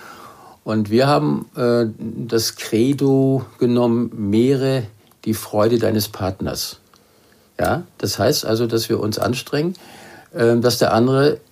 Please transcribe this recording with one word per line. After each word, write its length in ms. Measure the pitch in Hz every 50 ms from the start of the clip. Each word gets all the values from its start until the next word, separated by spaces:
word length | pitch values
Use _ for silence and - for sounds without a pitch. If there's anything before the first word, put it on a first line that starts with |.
| - - - - - - - - - - - _ _
Und 260 | - 110 110 107 101
wir 160 | 107 120 131 139
haben, 380 | 147 151 151 151 147 - - - -
äh, 300 | - 123 120 120 120 117 110 104 -
das 560 | - 113 110 - 131 113 117 113 110 - -
Credo 920 | - - - - 107 120 135 143 139 143 135 135 135 135 135 135 131 107 - - -
genommen, 500 | 131 120 120 123 120 120 117 120 120 110 -
„Mehre 680 | 113 107 98 104 113 120 131 139 131 131 135 135 131 113 101 - _ _ _ _ _ -
die 80 | 110 107
Freude 420 | - - - - 107 104 113 120 113
deines 280 | 113 101 104 107 104 -
Partners.“ 720 | - - 92 92 98 - - - - - - - - - _ _ _ _ _ _ _ _ _ _ _ _ _ _ _ -
Ja, 240 | 87 87 110 160 175 - _ -
das 180 | - 98 - -
heißt 280 | 98 123 151 - -
also, 200 | - 110 113 120 117
dass 220 | 117 117 110 -
wir 100 | 113 -
uns 200 | - 104 104 -
anstrengen, 560 | - - 123 123 - - - 143 156 175 185 - - - - - - - - - - - -
äh, 240 | - 117 117 117 120
dass 200 | 113 123 117 -
der 140 | - - -
andere 460 | 110 120 131 131 135 139 147 151 - - _